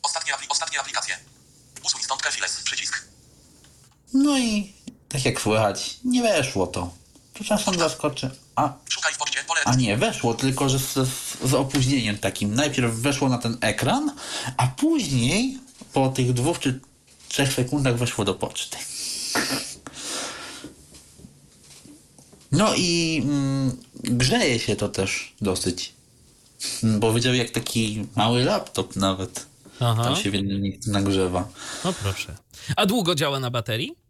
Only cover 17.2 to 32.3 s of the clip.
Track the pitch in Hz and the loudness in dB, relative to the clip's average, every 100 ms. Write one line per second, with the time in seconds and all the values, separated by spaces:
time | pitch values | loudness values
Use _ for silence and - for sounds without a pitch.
17.2 | - - 135 - 127 147 135 117 120 - | -8 0 0 2 0 2 2 2 0 0
18.2 | 98 92 - - - - - - - - | 0 0 -4 -6 -8 -8 -10 -8 -8 -6
19.2 | - - - 277 - - - - - - | -4 -4 -2 -4 -6 -14 -16 -12 -10 -8
20.2 | - - - - - - - - - - | -8 -10 -14 -14 -16 -20 -20 -20 -20 -20
21.2 | - - - - - - - - - - | -20 -20 -20 -20 -20 -20 -20 -20 -20 -20
22.2 | - - - 147 208 - 180 170 165 160 | -20 -20 -2 2 4 2 2 2 2 0
23.2 | 135 143 139 135 135 131 - - - 123 | 0 0 2 2 0 -2 -12 -10 -2 2
24.2 | 123 233 185 117 - 104 101 98 98 - | 2 2 4 2 0 0 0 0 -2 -2
25.2 | - - 101 90 92 87 - - _ _ | -8 -4 -2 0 -2 -4 -8 -14 _ _
26.2 | - - - _ - - 113 107 113 113 | -20 -20 -20 _ -8 0 2 4 4 4
27.2 | 120 123 113 117 - 117 110 107 101 - | 2 2 0 -4 -2 -2 0 -2 -4 0
28.2 | 107 123 131 202 - - 95 - 95 92 | 2 4 4 2 -2 -6 -4 0 0 0
29.2 | 92 - - - - - 120 113 120 156 | -4 -8 -14 -20 -20 -2 0 2 2 0
30.2 | 143 98 98 98 98 - - 101 98 95 | 0 0 0 0 -2 -4 -2 0 2 2
31.2 | 92 90 90 - - - 180 180 - - | 2 0 -4 -8 -12 -6 -4 -2 -4 -4
32.2 | - | -8